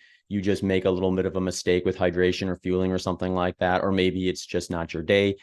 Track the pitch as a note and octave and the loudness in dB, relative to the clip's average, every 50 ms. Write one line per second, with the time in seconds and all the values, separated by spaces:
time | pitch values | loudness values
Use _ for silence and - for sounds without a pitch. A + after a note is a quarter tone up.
0 | _ _ _ _ _ - G2 G2+ F#2 G2+ G2+ F2+ - F#2+ F#2+ F#2 F2+ G2 F#2 F2+ | _ _ _ _ _ -6 -6 -2 0 0 0 0 0 0 0 2 2 2 0 2
1 | F#2+ F#2+ F#2+ F#2 F#2 F#2 D#2 F#2 F#2 F#2 F2 - - - F2+ F2+ F2+ F#2+ F#2 - | 0 0 0 0 0 -2 -2 -2 -2 -2 -4 -2 0 2 2 2 2 0 -2 0
2 | F#2+ F2+ E2+ F2 F2+ F2+ F2+ - G2 F#2+ F2+ - - F#2 F2+ F#2 F#2 F#2 F#2 F#2 | 0 0 2 2 2 2 2 0 -2 -4 -4 -4 -4 -2 0 0 0 0 0 -2
3 | - F#2+ F2+ F2 F#2 F#2 F#2 F#2 F2+ F2+ F2+ - F#2 F2+ F2+ F#2 - G2 F#2+ F#2+ | -2 -4 -4 -4 -2 -2 -2 0 0 -2 -2 0 0 0 2 2 0 0 2 2
4 | F#2 F#2 F2+ F#2 F#2 F#2 F2+ - - - - F2 E2+ - F#2 E2+ E2 E2 - E2 | 2 2 0 0 -2 -2 -2 -4 -6 -6 -6 -6 -4 -4 -4 -6 -6 -6 -6 -4
5 | D#2+ D#2+ G2+ G2+ G2+ G2+ G2 - | 0 2 4 4 4 4 0 -2